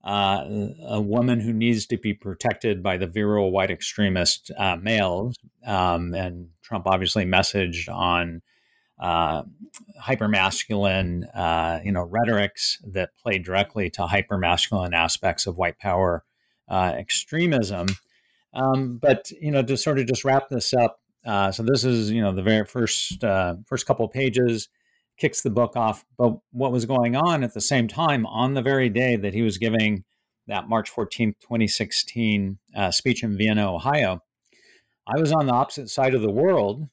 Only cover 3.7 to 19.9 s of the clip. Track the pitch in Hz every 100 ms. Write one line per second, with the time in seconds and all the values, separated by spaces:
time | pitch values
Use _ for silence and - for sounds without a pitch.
3.7 | 87 - - 104 92 87 - - - 98
4.7 | 87 101 110 95 90 117 120 - _ -
5.7 | 98 92 85 87 87 90 87 85 _ -
6.7 | 104 92 95 92 110 92 92 98 104 90
7.7 | 82 87 90 90 87 87 85 _ _ _
8.7 | _ _ _ 90 85 82 80 - - 214
9.7 | - - - - 127 107 104 95 - -
10.7 | 107 98 95 90 87 87 - 87 82 82
11.7 | 82 92 92 87 104 117 107 101 - -
12.7 | - - 92 92 _ 120 98 87 95 101
13.7 | 110 92 - 87 98 - 101 87 90 -
14.7 | 104 90 85 82 - 95 85 - 85 87
15.7 | - 104 92 92 85 _ _ _ _ _
16.7 | 95 92 67 98 - - 160 175 139 104
17.7 | 95 95 98 _ _ _ _ _ - 131
18.7 | 131 131 120 143 131 - - 151 143 120
19.7 | 135 -